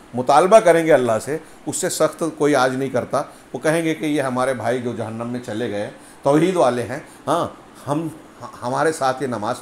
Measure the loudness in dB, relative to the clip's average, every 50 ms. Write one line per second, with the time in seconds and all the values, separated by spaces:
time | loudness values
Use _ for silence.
0 | -18 -10 -8 -4 0 4 4 6 6 8 6 6 8 6 4 6 6 4 4 4
1 | 4 2 0 -2 -2 -4 -8 -8 -8 -12 -20 -14 -10 -8 -6 -4 -4 -4 0 0
2 | 0 0 0 -2 -6 -6 -2 0 2 2 4 4 2 2 0 -2 -4 -4 -2 -4
3 | -4 -2 -4 -4 -4 -6 -12 -20 -18 -14 -10 -4 -2 0 0 0 0 -2 -2 -2
4 | -2 -2 -2 -2 -2 -2 -2 -2 0 0 -2 -2 -2 -2 -2 -2 -2 -4 -6 -6
5 | -8 -8 -8 -8 -8 -8 -8 -8 -8 -8 -6 -6 -6 -4 -4 -6 -6 -8 -10 -16
6 | -20 -20 -14 -4 0 2 2 4 4 2 2 2 2 2 2 0 -4 -6 -8 -10
7 | -12 -14 -20 -10 -6 -2 -2 -2 -2 -4 -8 -12 -20 -20 -20 -12 -8 -6 -4 -4
8 | -4 -6 -10 -14 -20 -20 -20 -18 -18 -18 -14 -10 -8 -4 -2 0 0 0 0 0
9 | -2 -2 -2 -2 -4 -6 -6 -4 -4 -6 -6 -6